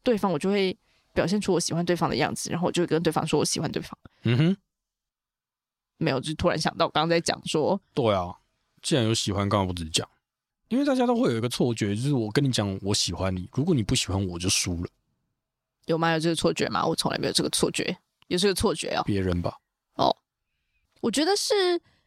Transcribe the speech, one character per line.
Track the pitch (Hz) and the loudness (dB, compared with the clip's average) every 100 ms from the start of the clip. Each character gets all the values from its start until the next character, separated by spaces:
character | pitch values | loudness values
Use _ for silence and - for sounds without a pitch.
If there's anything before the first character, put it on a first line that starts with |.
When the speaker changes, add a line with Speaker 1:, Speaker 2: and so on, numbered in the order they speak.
Speaker 1:
对 | 254 214 | -2 0
方， | 196 | 0
我 | 151 | 0
就 | 185 | 0
会 | 202 190 - _ _ _ | 0 0 -4 _ _ _
表 | - 151 | -2 0
现 | 208 | 0
出 | 196 | 2
我 | 165 | 0
喜 | - | 0
欢 | 160 | -2
对 | 175 175 | 0 0
方 | 165 | 0
的 | |
样 | - 147 | 0 -2
子， | - - | -4 -6
然 | 165 | -2
后 | 175 | -2
我 | |
就 | - | 0
会 | 170 | 0
跟 | 156 | 0
对 | 170 | 0
方 | - 160 | 0 0
说 | 151 | 0
我 | |
喜 | 180 - | 0 -2
欢 | 156 | -4
对 | - | -6
方。 | 170 - - _ | -8 -16 -20 _
Speaker 2:
嗯 | 113 120 | 0 2
哼。 | 160 196 _ _ _ _ _ _ _ _ _ _ _ _ _ - | 2 0 _ _ _ _ _ _ _ _ _ _ _ _ _ -4
Speaker 1:
没 | 160 | 0
有， | 131 | 0
就 | 143 | -2
突 | 156 175 | -2 0
然 | - | 0
想 | 160 - | -2 0
到 | 160 | 0
刚 | - | 2
刚 | 165 | 2
在 | 170 | 2
讲 | - - - | 0 -4 -2
说， | 160 127 190 _ | 0 0 0 _
Speaker 2:
对 | - 113 | 0 2
啊， | 95 90 - _ _ _ _ | 2 0 -8 _ _ _ _
既 | - | 0
然 | 151 110 | 2 2
有 | |
喜 | 113 - | 2 0
欢， | 98 101 | 0 2
干 | 104 | 2
嘛 | |
不 | 92 | 2
直 | 87 | -2
接 | 80 | -4
讲？ | - - _ _ _ _ _ - | -4 -6 _ _ _ _ _ -4
因 | 247 | -2
为 | |
大 | 285 | 0
家 | 254 247 | 2 2
都 | 240 | 2
会 | 233 | 2
有 | 113 | 0
一 | |
个 | 120 | -2
错 | - 131 | 0 0
觉， | 117 104 104 | 0 -2 0
就 | |
是 | 135 | 0
我 | 139 107 | 0 0
跟 | 139 | 2
你 | 139 | 2
讲 | 120 101 95 | 0 -2 -2
我 | 98 | -2
喜 | 104 - | -2 -2
欢 | 87 95 | -2 -2
你， | 92 92 | -4 -6
如 | - | -4
果 | 165 | 0
你 | 147 | 0
不 | 101 | 2
喜 | 127 - | 0 0
欢 | 98 98 | -2 -2
我 | 87 | -2
就 | 92 | -2
输 | - - 87 | 0 -2 -4
了。 | 87 _ _ _ _ _ _ _ _ _ - | -6 _ _ _ _ _ _ _ _ _ -4
Speaker 1:
有 | 160 | 0
吗？ | 165 | 2
有 | 160 | 2
这 | 165 | 0
个 | |
错 | 160 170 | 2 0
觉 | 160 - | 0 -2
吗？ | 82 | 0
我 | - | 0
从 | - - | 0 -2
来 | - | -2
没 | - | -2
有 | |
这 | - | 0
个 | 151 | 0
错 | - - | 0 0
觉。 | 165 - 185 _ _ - | 0 -4 -6 _ _ -6
有 | 175 | 0
这 | 202 | 0
个 | |
错 | 185 208 | 2 0
觉 | 160 - | -2 -4
哦。 | - - | -4 -2
Speaker 2:
别 | 98 | 0
人 | 92 87 | 0 0
吧。 | 87 - _ _ _ | -2 -8 _ _ _
Speaker 1:
哦， | - 131 - _ _ _ _ _ _ _ _ | 0 2 2 _ _ _ _ _ _ _ _
我 | 233 | -2
觉 | 226 | 0
得 | 320 | 2
是 | 403 - 415 359 349 _ _ | 2 2 2 2 0 _ _